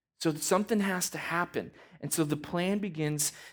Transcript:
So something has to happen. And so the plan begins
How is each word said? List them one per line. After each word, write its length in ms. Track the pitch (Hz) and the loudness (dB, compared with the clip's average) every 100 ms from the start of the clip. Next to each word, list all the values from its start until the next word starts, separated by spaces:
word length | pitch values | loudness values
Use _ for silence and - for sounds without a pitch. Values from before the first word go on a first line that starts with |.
| _ - | _ -2
So 120 | 165 | 0
something 480 | 156 - 190 214 220 | 2 2 2 4 2
has 300 | 196 185 - | 2 0 -2
to 80 | 151 | -4
happen. 520 | - 170 175 - 92 - - - | -2 -2 0 -2 -6 -10 -20 -10
And 120 | 147 | -4
so 100 | - | 0
the 120 | 151 151 | 2 0
plan 420 | - 175 180 208 | -2 -2 0 0
begins 540 | 175 156 151 151 147 - - | -2 -2 0 0 -2 -4 -16